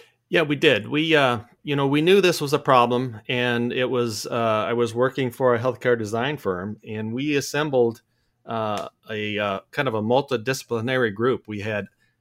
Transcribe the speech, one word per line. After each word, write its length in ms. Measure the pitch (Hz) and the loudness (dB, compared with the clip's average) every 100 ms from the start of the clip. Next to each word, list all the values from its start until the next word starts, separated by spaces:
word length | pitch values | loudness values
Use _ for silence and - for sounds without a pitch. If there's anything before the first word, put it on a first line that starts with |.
| - _ - | -20 _ -2
Yeah, 140 | 175 | 0
we 120 | 147 | 0
did. 320 | 139 151 107 113 | 2 4 2 0
We, 300 | 147 160 151 | -2 2 4
uh, 240 | 131 113 - _ | 4 0 -6 _
you 100 | 151 | -4
know, 140 | 143 139 | 0 2
we 120 | 147 | 2
knew 200 | 165 196 | 4 4
this 200 | 180 156 | 4 2
was 120 | 143 | 0
a 60 | 143 | 0
problem, 600 | - 123 120 123 127 107 - | 6 6 6 2 -2 -8 -4
and 460 | 123 123 120 120 | -2 0 0 -2
it 140 | 131 123 | -2 0
was, 400 | 123 120 104 - | 0 0 -4 -4
uh, 380 | 123 113 107 98 | -2 0 0 0
I 60 | |
was 200 | 120 117 | 0 0
working 380 | 117 131 131 127 | 2 0 0 -4
for 240 | - 127 117 | 0 2 2
a 20 | |
healthcare 400 | 127 113 127 117 | 0 -2 0 0
design 380 | 104 113 135 147 | -2 -4 -4 -4
firm, 420 | 98 87 101 107 117 | -4 -4 -6 -10 -10
and 260 | 107 110 | -8 -6
we 220 | 120 151 | -6 -2
assembled, 680 | 139 - 143 156 131 117 117 _ _ _ _ - | -2 -2 -4 0 2 2 0 _ _ _ _ -10
uh, 420 | 113 107 98 - _ - | -6 -4 -6 -8 _ -12
a, 280 | 107 104 104 | -6 -6 -4
uh, 220 | 104 98 _ | -4 -4 _
kind 160 | - 135 | -4 -2
of 60 | |
a 80 | 110 | -2
multidisciplinary 1080 | 107 131 143 120 110 135 - 117 120 131 113 | 2 0 0 -4 -2 -6 -4 -6 -2 0 0
group. 360 | 101 127 110 - | 0 0 0 -6
We 120 | 104 | -8
had 260 | 107 104 95 _ _ _ | -4 -6 -6 _ _ _